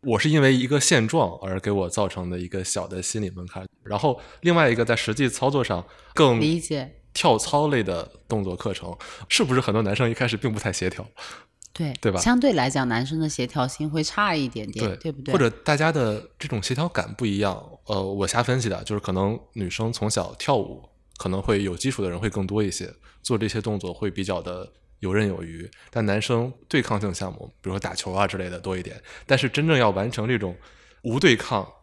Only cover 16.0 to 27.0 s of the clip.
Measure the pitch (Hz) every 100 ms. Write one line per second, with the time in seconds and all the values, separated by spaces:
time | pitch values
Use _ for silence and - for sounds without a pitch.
16 | 117 107 - _ 147 113 - 123 170 -
17 | 85 104 117 98 101 90 - - - 101
18 | 95 101 98 117 123 127 113 92 - 104
19 | - 92 98 117 - 117 92 - 113 120
20 | 107 107 85 - - 131 - - - _
21 | _ - - 95 98 101 101 87 135 127
22 | 95 87 104 101 95 104 104 - - -
23 | - _ - 117 107 113 107 104 92 87
24 | 104 90 95 90 82 90 90 _ _ -
25 | 98 98 104 87 85 82 87 - - 120
26 | 107 101 - 120 120 - _ 143 120 107